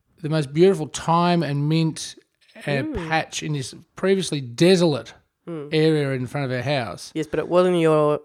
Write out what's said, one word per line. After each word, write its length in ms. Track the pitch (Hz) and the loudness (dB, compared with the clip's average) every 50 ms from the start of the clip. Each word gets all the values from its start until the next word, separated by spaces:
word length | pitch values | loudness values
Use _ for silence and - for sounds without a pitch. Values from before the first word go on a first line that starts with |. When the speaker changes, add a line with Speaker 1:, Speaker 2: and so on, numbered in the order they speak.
| _ _ _ _ - | _ _ _ _ -6
Speaker 1:
the 60 | 147 | -2
most 240 | 156 160 147 131 143 | -2 -2 -2 -2 2
beautiful 340 | 156 175 196 196 160 156 | 4 4 4 4 2 -2
thyme 560 | 131 - - - - 165 170 175 175 175 170 156 | -6 -8 -6 -2 0 2 2 4 4 2 2 0
and 260 | 139 143 143 147 151 | 0 -2 -2 0 2
mint, 460 | 160 165 160 160 151 - - - - - _ _ _ _ _ _ _ | 2 2 2 0 -2 -4 -10 -12 -14 -18 _ _ _ _ _ _ _
uh, 40 | 220 - - | -12 -6 -4
Speaker 2:
Mm. 380 | 143 139 202 311 294 208 170 156 | -4 -2 -2 -4 -6 -6 -4 -2
Speaker 1:
patch 340 | 160 160 - - - - - | -2 -2 -2 -4 -8 -8 -6
in 120 | 160 151 | -4 -4
this 200 | 143 127 - - 131 - _ _ | -6 -6 -8 -12 -16 -20 _ _
previously 440 | - - 190 196 196 170 - 156 147 | -4 0 0 2 0 0 -2 -4 -6
desolate 720 | 135 120 117 120 165 175 190 175 175 165 143 120 113 - - - _ _ _ _ _ - | -6 -8 0 4 6 6 6 6 4 2 2 -2 -6 -10 -18 -20 _ _ _ _ _ -12
Speaker 2:
Mm. 200 | 170 156 143 147 156 | -12 -12 -8 -2 0
Speaker 1:
area 380 | 156 156 160 156 151 143 135 135 | 2 4 4 2 2 0 -2 -2
in 140 | 131 127 117 | -4 -6 -6
front 180 | - 143 143 | -6 -6 -4
of 60 | 127 127 | -4 -4
our 60 | 123 120 | -4 -4
house. 480 | 135 147 135 120 101 87 - - - - | -2 -2 -2 -4 -6 -8 -12 -14 -10 -6
Speaker 2:
Yes, 120 | 156 156 | -6 -6
but 120 | 156 - 156 | -4 -4 -4
it 80 | - - | -2 2
wasn't 300 | 170 175 180 185 180 175 | 2 4 4 4 2 2
your 400 | 165 160 156 151 151 147 151 - - | 4 4 4 4 4 2 0 -2 -4